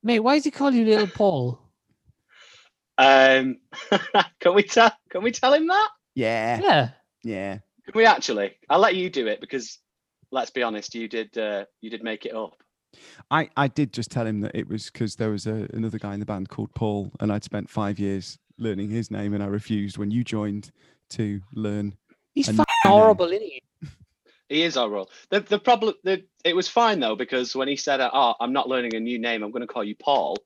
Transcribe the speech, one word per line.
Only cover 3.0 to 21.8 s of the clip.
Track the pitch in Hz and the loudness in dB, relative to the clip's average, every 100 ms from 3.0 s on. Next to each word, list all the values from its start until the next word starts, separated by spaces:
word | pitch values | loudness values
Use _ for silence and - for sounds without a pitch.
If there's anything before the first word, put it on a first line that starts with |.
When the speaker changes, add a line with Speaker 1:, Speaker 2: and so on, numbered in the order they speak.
| 135 135 135 131 131 123 _ - - 196 | 8 8 8 6 2 -6 _ -20 -2 -2
Speaker 2:
<laughs> | - 208 175 _ | 2 0 0 _
can | 175 190 | 4 4
we | |
tell, | 202 - 226 - _ | 4 6 4 4 _
can | 180 | -4
we | 220 | -4
tell | 233 262 | 0 2
him | 294 320 | 4 4
that? | 381 427 _ _ - | 2 0 _ _ -4
Speaker 3:
Yeah. | 113 113 110 120 | -2 0 -2 0
Speaker 1:
Yeah. | 392 170 120 - _ _ | 4 4 2 -6 _ _
Speaker 3:
Yeah. | 117 98 98 98 _ _ - | -10 -8 -8 -10 _ _ -8
Speaker 2:
Can | |
we | 214 226 | 2 4
actually? | 202 - 110 98 _ _ | 4 0 -4 -4 _ _
I'll | 160 | 2
let | 208 185 | 4 2
you | 180 | -4
do | 143 113 | -4 -4
it | 107 | -4
because, | - 135 110 - _ _ _ _ _ | -6 -10 -10 -18 _ _ _ _ _
let's | 131 117 | -6 -6
be | - | -4
honest, | 120 107 - 117 | -4 -4 -10 -12
you | 113 | -8
did, | 117 104 117 | -8 -8 -6
uh, | 107 101 101 _ | -6 -6 -8 _
you | 113 | -14
did | 113 | -10
make | 113 107 120 | -10 -8 -10
it | 113 | -10
up. | 101 _ _ _ _ _ - - - | -12 _ _ _ _ _ -20 -20 -2
Speaker 3:
I, | 151 160 - | -2 -2 0
I | 139 | -2
did | - 143 | 0 -4
just | - 113 | -4 -6
tell | 127 113 | -4 -4
him | 107 | -4
that | 104 - | -4 -6
it | - | -6
was | 107 - | -8 -10
'cause | - 113 - | -8 -8 -4
there | 110 | -4
was | 104 110 | -4 -6
a, | 110 98 | -6 -6
another | - 113 107 | -6 -6 -6
guy | 101 101 | -8 -8
in | |
the | 104 | -8
band | 101 98 | -8 -8
called | - 107 | -8 -10
Paul, | - 110 104 98 - | -4 -2 -2 -6 -6
and | 104 | -4
I'd | 101 | -4
spent | - 104 98 | -6 -10 -8
five | - 101 98 | -4 -4 -2
years | 101 98 92 - _ _ | -4 -4 -8 -18 _ _
learning | 113 95 101 | -6 -6 -6
his | 113 110 | -6 -6
name, | 101 104 104 | -6 -4 -4
and | |
I | 101 | -4
refused | 104 - 107 101 98 | -6 -4 -4 -4 -6
when | 104 | -4
you | 113 | -4
joined | 120 110 104 101 - _ _ _ _ | -4 -4 -4 -8 -12 _ _ _ _
to | - 107 101 92 | -8 -6 -6 -10
learn | - 107 104 | -8 -6 -4